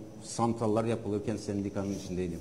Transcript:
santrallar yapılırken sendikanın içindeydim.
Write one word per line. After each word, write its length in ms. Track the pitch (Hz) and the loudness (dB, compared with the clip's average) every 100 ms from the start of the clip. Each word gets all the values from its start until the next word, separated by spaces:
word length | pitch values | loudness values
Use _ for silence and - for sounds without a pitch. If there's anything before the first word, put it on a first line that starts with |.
| - - | -12 -12
santrallar 640 | - - 117 113 110 107 | -6 2 2 4 4 4
yapılırken 520 | 113 110 101 104 117 104 | 4 2 0 0 0 -2
sendikanın 580 | - 101 101 101 98 | -2 -2 0 0 -2
içindeydim. 440 | 92 90 90 90 82 | -2 -2 -2 -2 -4